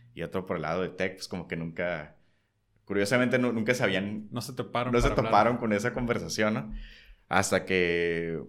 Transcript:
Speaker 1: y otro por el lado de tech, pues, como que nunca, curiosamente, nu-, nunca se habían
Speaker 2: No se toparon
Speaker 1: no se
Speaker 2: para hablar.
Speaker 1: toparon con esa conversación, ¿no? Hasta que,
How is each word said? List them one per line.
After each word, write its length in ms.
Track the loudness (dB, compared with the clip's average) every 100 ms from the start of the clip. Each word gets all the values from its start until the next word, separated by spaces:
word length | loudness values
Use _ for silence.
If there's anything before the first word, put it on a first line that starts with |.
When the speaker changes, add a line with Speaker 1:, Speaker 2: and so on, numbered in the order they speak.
| -20 -10
Speaker 1:
y 80 |
otro 240 | -8 -6 -4
por 80 | -4
el 80 |
lado 180 | -2 -2
de 80 | -4
tech, 280 | -4 -6 -6
pues, 100 | -12
como 200 | -10 -8
que 80 | -8
nunca, 600 | -8 -6 -4 -4 -8 -18 _ _ _ _ _ _ -6
curiosamente, 520 | -2 2 2 2 2
nu-, 160 | 2
nunca 220 | 0 0 2
se 80 |
habían 440 | 2 0 -2 -6 -8
Speaker 2:
No 100 | -10
se 120 | -8
toparon 380 | -8 -6 -4 0
Speaker 1:
no 80 | 4
se 40 | 4
Speaker 2:
para 80 | 2
hablar. 120 | 4
Speaker 1:
toparon 260 | 6 6 4
con 140 | 2
esa 220 | 0 0
conversación, 640 | -2 0 -2 -2 0 0 0
¿no? 180 | -4 -10 -12 -18 -20 -20 -2
Hasta 340 | 0 4 2
que, 800 | 2 2 4 2 0 0 -2 -4